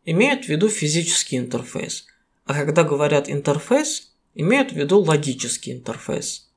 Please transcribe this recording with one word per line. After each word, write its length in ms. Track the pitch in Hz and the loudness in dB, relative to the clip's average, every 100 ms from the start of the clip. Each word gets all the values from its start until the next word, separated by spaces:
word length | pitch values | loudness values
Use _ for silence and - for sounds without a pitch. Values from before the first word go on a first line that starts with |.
имеют 400 | - 165 269 269 | -2 2 2 0
в 40 | 180 | -2
виду 200 | 151 208 | 0 0
физический 720 | - 151 165 165 - - 131 | 0 0 0 0 -2 -2 -4
интерфейс, 680 | 123 120 123 - - - - _ _ _ | -4 -6 -6 -8 -8 -10 -14 _ _ _
а 100 | - | -6
когда 300 | 143 147 160 | -2 0 2
говорят 440 | 156 143 147 147 139 | 2 2 2 2 2
интерфейс, 840 | 143 147 147 - 269 302 - - _ _ - | -2 0 0 2 2 2 -6 -10 _ _ -4
имеют 340 | 156 277 139 | 2 2 2
в 60 | 151 | -2
виду 240 | 143 196 | 4 4
логический 720 | 160 151 143 123 120 - 135 | 4 2 0 -4 -6 -6 -8
интерфейс. 760 | 127 - - - 135 - - _ | -10 -8 -8 -6 -6 -6 -10 _